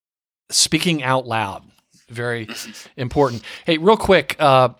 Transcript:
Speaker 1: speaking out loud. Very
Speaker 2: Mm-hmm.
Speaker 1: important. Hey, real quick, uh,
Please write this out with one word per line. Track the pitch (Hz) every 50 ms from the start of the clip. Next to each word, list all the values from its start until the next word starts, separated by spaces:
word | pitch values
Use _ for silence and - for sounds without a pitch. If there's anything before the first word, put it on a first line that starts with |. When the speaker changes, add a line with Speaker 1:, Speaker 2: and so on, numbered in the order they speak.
| _ _ _ _ _ _ _ _ _ _
Speaker 1:
speaking | - - - - 160 156 - 180 165 147
out | 127 131 131 131 127
loud. | 120 113 110 104 98 95 - - _ _ _ _ _ _ _ _ _
Very | 117 117 120 123 120 117 110
Speaker 2:
Mm-hmm. | 110 117 - - - - - - - _ 143
Speaker 1:
important. | 127 123 - 151 139 127 120 110 - - - - -
Hey, | 175 165 156
real | 165 202 226
quick, | 214 - - 190 165 - - - -
uh, | 156 139 135 131 127 120 -